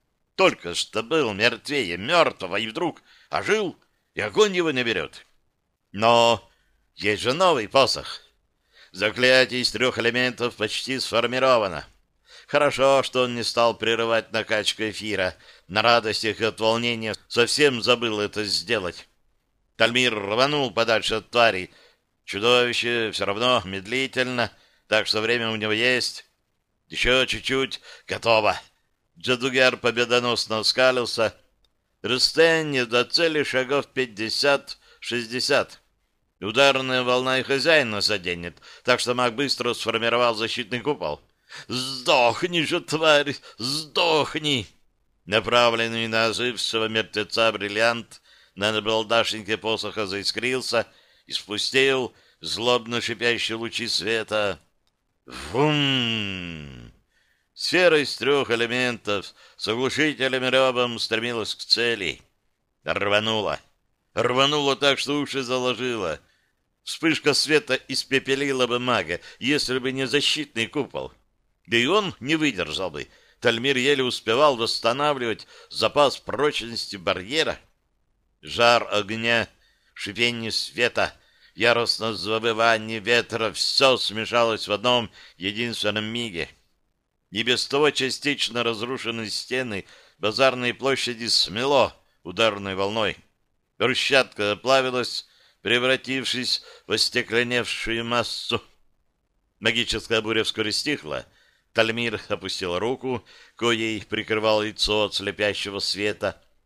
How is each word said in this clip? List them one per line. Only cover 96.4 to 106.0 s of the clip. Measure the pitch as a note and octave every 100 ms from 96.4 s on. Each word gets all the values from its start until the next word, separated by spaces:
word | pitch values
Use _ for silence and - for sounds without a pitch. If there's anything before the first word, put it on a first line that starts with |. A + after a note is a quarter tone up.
| A#2+ - - - -
в |
остекленевшую | G#2+ - B2 A2 A2+ A#2+ B2 G#2+ - - A2+
массу. | A#2 A#2+ A2 - - A#2 - _ _ _ _ _ _ _ _ _
Магическая | G#2+ A#2 A2+ A2 - A2+
буря | G#2+ A2
вскоре | G#2 - G#2+
стихла. | G2+ D3 C#3 D2+ C2+ - _ _ _ _
Тальмир | - A2+ A2+ A#2+ G#2+ -
опустил | G2+ F#2+ - F#2 F2+
руку, | A2 C3 C3 A#2+ - - - -
коей | A#2 A2+ A2+ A2
прикрывал | - A2 G#2 A2 A2 G#2+
лицо | G#2+ - - G#2+ G2+
от |
слепящего | - G2+ G2 G#2 F#2+ G#2 G2
света, | - F2+